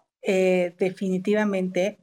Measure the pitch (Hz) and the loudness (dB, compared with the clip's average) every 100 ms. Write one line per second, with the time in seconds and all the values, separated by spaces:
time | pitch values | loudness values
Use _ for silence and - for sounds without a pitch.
0 | _ _ - 190 185 185 175 - 185 185 | _ _ -2 2 4 2 0 -2 -4 -2
1 | 190 185 196 208 214 190 185 180 196 - | -4 -2 0 0 0 0 -2 -2 -2 -6